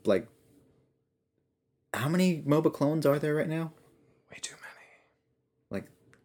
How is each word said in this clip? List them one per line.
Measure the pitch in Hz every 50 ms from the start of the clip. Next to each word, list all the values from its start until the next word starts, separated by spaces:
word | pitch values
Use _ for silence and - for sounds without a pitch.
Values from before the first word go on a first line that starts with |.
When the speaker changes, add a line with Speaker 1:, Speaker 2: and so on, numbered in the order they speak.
| -
Speaker 1:
like, | 107 98 92 - - _ _ _ _ _ _ _ _ _ _ _ _ _ _ _ _ _ _ _ _ _ _ _ _ _ _ _ _ _ _ _ _ -
how | - 120 143
many | 170 180 185 185 175 151
moba | 147 139 147 156 160 160 -
clones | - 143 143 156 160 143
are | 143 143 147
there | 156 151 151
right | 156 151 160
now? | 156 160 165 160 - _ _ _ _ _ _ _ _ _ _ -
Speaker 2:
Way | - -
too | - - -
many. | - - - - - - - _ _ _ _ _ _ _ _ _ _ _ _ _ _ _ - 107 98
Speaker 1:
Like, | - - _ _ _ _ _ _